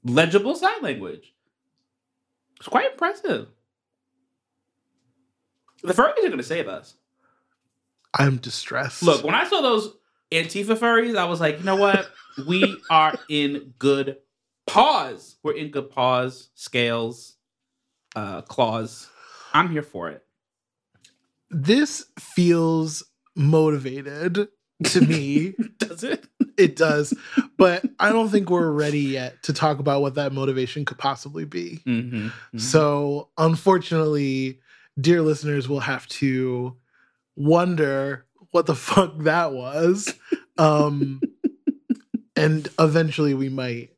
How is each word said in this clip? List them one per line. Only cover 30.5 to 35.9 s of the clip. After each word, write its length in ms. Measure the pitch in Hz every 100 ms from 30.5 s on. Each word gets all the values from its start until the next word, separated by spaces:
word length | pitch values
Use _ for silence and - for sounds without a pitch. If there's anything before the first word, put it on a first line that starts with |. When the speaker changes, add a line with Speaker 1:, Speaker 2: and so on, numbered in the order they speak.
| 131 127 151
Speaker 2:
could 140 | 143 135
possibly 460 | 135 135 139 156
be. 380 | 156 87 87 160 131
Speaker 1:
Mm-hmm. 300 | 117 123 120 110
Mm-hmm. 320 | - - 117
Speaker 2:
So, 680 | 117 156 147 143 143 143 - -
unfortunately, 1200 | 160 160 196 185 - 165 156 147 139 131 131 131 _ _ _ -
dear 220 | 139 175
listeners 460 | 156 147 147 143 127
will 120 | 139
have 260 | 123